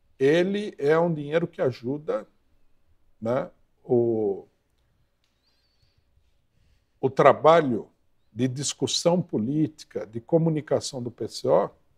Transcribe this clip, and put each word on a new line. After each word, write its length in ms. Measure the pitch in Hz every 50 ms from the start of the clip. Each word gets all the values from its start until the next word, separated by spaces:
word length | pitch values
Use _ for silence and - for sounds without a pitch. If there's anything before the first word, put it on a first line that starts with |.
| _ _ _ -
Ele 540 | 135 139 156 170 180 190 196 208 214 208 - -
é 200 | 139 143 160 165
um 160 | 170 175 160
dinheiro 340 | 147 143 143 151 170 170 170
que 140 | - -
ajuda, 680 | 180 131 117 - 117 120 139 151 151 - - 214 - - _ _ _ _ _ _ _ _ _ _ _ _ _ _ _ _ _ _
né, 280 | 107 113 123 139 175 180 - _ _ _ _ _ _
o, 640 | - 131 120 120 117 113 110 107 101 95 87 - _ _ _ _ _ _ _ _ _ _ _ _ _ _ _ _ _ _ _ _ _ _ _ _ _ _ _ _ _ _ _ _ _ _ _ _ _ _ _ _ _ _ _ _ _ _ _ _ _ _ _
o 100 | - 131
trabalho 800 | - - 151 135 117 107 123 156 165 170 156 131 117 98 - - _ _ _ _ _ _ _ _ -
de 140 | 117 127 131
discussão 760 | 123 143 139 - - - 139 123 - - - 175 175 185
política, 840 | - - - 110 107 123 147 156 156 147 - - - - - 110 -
de 140 | 104 110 117
comunicação 840 | - - 170 165 160 165 156 151 135 - 143 120 - - - 127
do 80 | 120 120
P 180 | - - 113 104
C 200 | - - - 123
O, 220 | 151 175 202 - - _ _ _ _